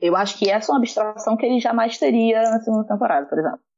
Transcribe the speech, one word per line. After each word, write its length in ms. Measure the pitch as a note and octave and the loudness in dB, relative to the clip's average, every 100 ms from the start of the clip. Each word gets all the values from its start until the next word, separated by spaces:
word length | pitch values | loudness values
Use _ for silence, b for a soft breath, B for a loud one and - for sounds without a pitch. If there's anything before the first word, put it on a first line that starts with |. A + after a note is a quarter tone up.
Eu 160 | F3 F3+ | 0 0
acho 200 | G3+ - | -2 0
que 140 | G3+ | 0
essa 220 | G#3+ - | 0 0
é 20 | |
uma 40 | C#4 | 0
abstração 560 | A#3 G#3+ G#3+ G#3+ A#3 A3+ | 0 -2 -4 -4 -4 -2
que 100 | B3 | 0
ele 140 | B3 | 0
jamais 360 | A#3 A#3 A3+ - | 0 0 -2 0
teria 460 | C#4+ A#3 A3+ A3 | 2 2 2 2
na 160 | A3+ A3+ | 2 0
segunda 280 | A3 A3 G#3+ | 0 -2 -2
temporada, 380 | G#3 A3+ D3 C#3+ | -2 0 0 0
por 100 | D3+ | -2
exemplo. 220 | D#3 - _ | -2 -6 _